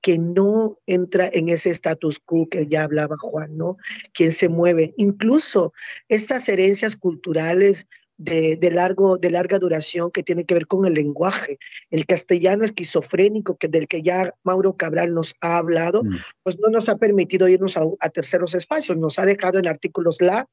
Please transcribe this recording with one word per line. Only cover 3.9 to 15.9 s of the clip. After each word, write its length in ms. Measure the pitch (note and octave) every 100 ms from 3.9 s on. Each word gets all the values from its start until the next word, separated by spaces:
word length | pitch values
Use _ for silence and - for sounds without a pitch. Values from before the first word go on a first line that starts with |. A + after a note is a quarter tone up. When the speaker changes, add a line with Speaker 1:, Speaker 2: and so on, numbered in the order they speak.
| - -
Speaker 1:
Quien 180 | - E3
se 180 | E3 F3+
mueve. 440 | E3 F3 E3+ D#3+ -
Incluso 760 | G3+ G3+ A3 C#4+ - G3+ E3+ _ - - _
estas 380 | G#3+ G#3+ C4 A#3+
herencias 460 | F#3+ F#3+ G3+ A3 G#3+
culturales 920 | F#3 D#3 - D#3+ D#3+ F3+ G3 G3 - _ _ _
de, 380 | D#3 E3 D#3+ D#3+
de 140 | F3
largo, 460 | E3+ F3+ F#3+ G3 F#3
de 120 | F3+
larga 300 | F3 F#3 F#3+
duración 520 | F3+ D#3+ D3+ F3 E3+
que 120 | F3+
tienen 220 | D#3+ E3+ E3
que 80 |
ver 140 | E3+ D#3+
con 180 | F#3+ F#3+
el 80 |
lenguaje. 640 | D#3 D3 D3 F3 F3 - C#3+ - - _
El 160 | D#3+ D3+
castellano 580 | F3 - F3+ F3+ G3+
esquizofrénico, 960 | A3 G#3+ E3+ E3+ D#3 F3 G3 G#3+ G3 F3
que, 100 | D#3+
del 200 | D#3+ D#3+
que 140 | E3
ya 320 | D#3+ F3+ F#3 -
Mauro 320 | F3+ F#3 F#3+ F#3+
Cabral 360 | D#3+ E3 E3+
nos 200 | E3+ D#3+ -
ha 160 | E3+ E3+
hablado, 460 | E3 E3 E3+